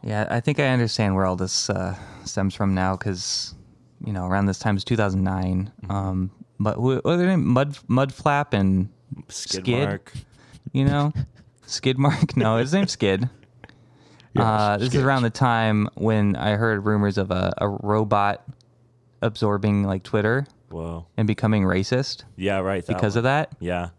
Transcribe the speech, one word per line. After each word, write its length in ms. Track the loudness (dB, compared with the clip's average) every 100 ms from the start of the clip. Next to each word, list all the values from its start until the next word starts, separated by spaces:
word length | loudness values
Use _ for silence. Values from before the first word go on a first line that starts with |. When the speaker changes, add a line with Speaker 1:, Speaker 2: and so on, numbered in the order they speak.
Speaker 1:
Yeah, 240 | -4 -4 -2
I 100 | -2
think 200 | -2 0
I 80 | 0
understand 460 | 2 0 0 0
where 100 | 2 0
all 100 | 0
this, 320 | -4 -4 -2
uh, 280 | -4 -4 -8 -14 -16
stems 300 | -10 -4 -4
from 200 | -2 -2
now, 220 | 0 0 -2
'cause, 580 | -4 -6 -6 -6 -8 -14 -20 _ _ _
you 80 | -8
know, 140 | -6 -2
around 200 | 0 0
this 120 | 0
time 180 | 0 -2
is 80 |
two 120 | 0 0
thousand 280 | 2 2
nine. 480 | 0 0 0 -2 -4 -8
Speaker 2:
Mm-hmm. 80 | -6
Speaker 1:
Um, 400 | -4 -2 -2 -4 -6 -20 _
but 160 | -2 0
wh-, 280 | 0 0
what 20 | 0
are 100 | 2
their 100 | 2
name? 180 | 2 2
Mud, 300 | 2 2 -4 -2
Mudflap 640 | 0 0 0 0 0 0
and 360 | 2 4 2 0 -6 _ -16 -14
Speaker 2:
Skid 360 | -14 -8 -6
Speaker 1:
Skid, 240 | -2 0 0
Speaker 2:
Mark. 240 | -4 -10 -18 -18 -20 -20 -20 -6
Speaker 1:
you 120 | 0
know? 280 | 2 2 0 -2 -8 _
<laughs> 280 | -20 _ -12
Skid 320 | -4 -2 2
Mark? 380 | 2 2 0 2
No, 200 | 2 2
his 140 | 2
name's 200 | 2 0
Skid. 360 | 0 0 2 0 -6 -20 _ -20 -20 -20 _ -20 -20 -4
Speaker 3:
Yes, 100 | 0
Speaker 1:
Uh, 320 | 2 4 2 2
this 100 | 0
Speaker 3:
Skid. 120 | 2
Speaker 1:
is 40 |
around 180 | 2 2
the 80 | 0
time 580 | 2 2 2 2 2 0
when 420 | -2 0 2 2 2
I 140 | 0
heard 320 | 2 2 0 2
rumors 320 | 2 2 0
of 120 | -2
a, 200 | 0 0 0
a 100 | -4
robot 760 | -2 0 0 2 2 2 -2 -10 -20 _ _ _ _ _ _
absorbing, 600 | -4 0 0 2 2 2
like, 180 | 2 -2
Twitter 420 | -2 0 2 0 -2 _ _
Speaker 2:
Whoa. 360 | -10 -8 -10 -10 -2
Speaker 1:
and 100 | 0
becoming 380 | 2 2 2
racist 600 | 2 2 0 -2 -2 -8 -16 -6
Speaker 2:
Yeah, 220 | -2 0
right, 240 | -2 -4 -4
that 80 |
Speaker 1:
because 200 | -2 0
Speaker 2:
one. 60 | 2
Speaker 1:
of 40 |
that. 280 | 2 0 -2 -8
Speaker 2:
Yeah. 300 | -4 -4 -6